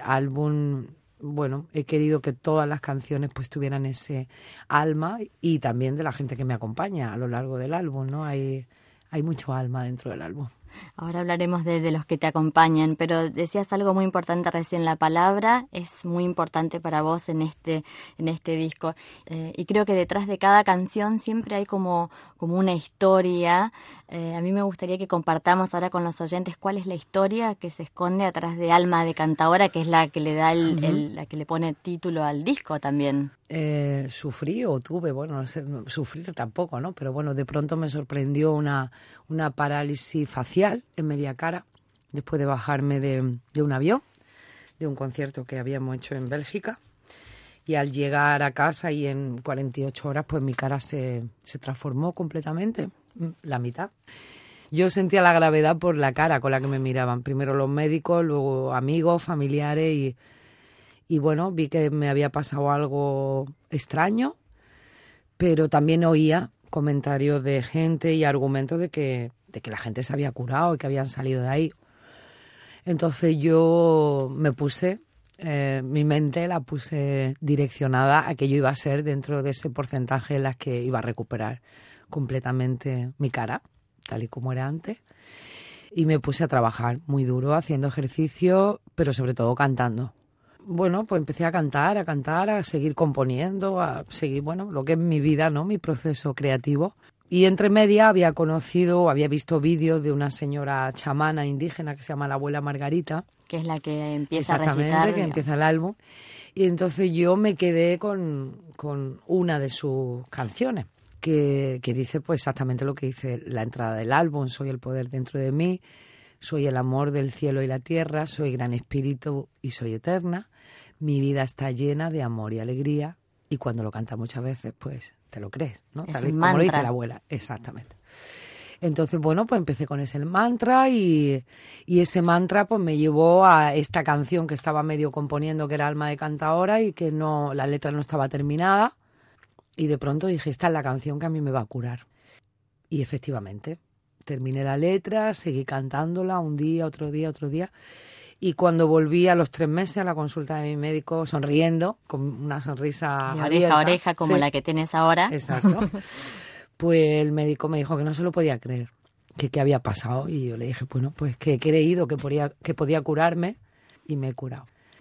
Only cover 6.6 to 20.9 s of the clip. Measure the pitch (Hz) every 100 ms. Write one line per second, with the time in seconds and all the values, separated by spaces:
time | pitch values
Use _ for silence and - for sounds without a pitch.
6.6 | 113 117 196 175 117 110 123 120 131 127
7.6 | 131 170 165 135 131 147 151 139 135 135
8.6 | 123 _ _ _ _ 160 160 147 - 131
9.6 | 127 127 123 123 123 78 82 139 127 -
10.6 | - - - - 170 175 175 175 175 175
11.6 | 165 165 160 156 - 156 160 156 156 160
12.6 | 160 160 156 156 165 165 160 143 170 202
13.6 | 190 202 202 190 190 180 170 175 170 170
14.6 | 165 170 165 160 156 165 185 202 220 247
15.6 | 254 180 175 - 175 175 180 175 160 160
16.6 | 165 170 160 151 156 170 - 160 160 -
17.6 | 165 160 - - - - 160 165 - 160
18.6 | 160 - 160 160 - - - 160 165 -
19.6 | 170 208 208 190 170 202 202 190 196 202
20.6 | 202 180 190